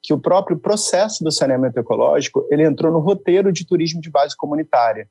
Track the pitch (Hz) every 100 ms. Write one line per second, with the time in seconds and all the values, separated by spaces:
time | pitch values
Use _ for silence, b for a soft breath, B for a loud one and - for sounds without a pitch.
0 | - 139 165 180 190 170 - 214 - 180
1 | 214 - 156 151 139 127 131 123 117 110
2 | 123 147 135 135 - 147 156 143 160 165
3 | 156 196 - 180 196 175 175 175 165 165
4 | 160 147 147 - 147 147 156 131 117 107
5 | 104